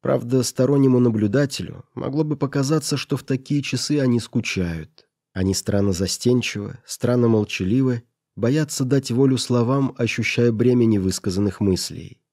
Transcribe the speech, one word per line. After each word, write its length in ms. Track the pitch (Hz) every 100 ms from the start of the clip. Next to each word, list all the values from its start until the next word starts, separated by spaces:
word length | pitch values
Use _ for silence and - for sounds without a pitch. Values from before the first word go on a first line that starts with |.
Правда, 400 | 127 135 120 127
стороннему 560 | 120 - 127 143 135 123
наблюдателю 840 | 123 110 104 127 139 - 85 82 -
могло 300 | 131 131 143
бы 120 | 151 143
показаться, 600 | 139 147 135 156 - 139
что 200 | - 139
в 60 |
такие 400 | - 131 - 147
часы 360 | 135 127 - 147
они 220 | 131 120
скучают. 880 | - 120 - 95 87 80 78 _ _ _ _
Они 220 | 92 92
странно 380 | 92 - 101 101
застенчивы, 880 | 90 95 - 123 127 - 104 101 - -
странно 420 | - 113 123 117
молчаливы, 760 | 110 104 - 92 123 131 120 _ _ _ -
боятся 480 | 113 151 151 -
дать 260 | 127 139 135
волю 260 | 120 135 123
словам, 580 | - 123 117 139 135 -
ощущая 540 | 117 - 113 - 120
бремя 320 | 107 120 123
невысказанных 760 | 113 104 95 90 104 92 101 -
мыслей. 600 | 101 87 - - 80 - _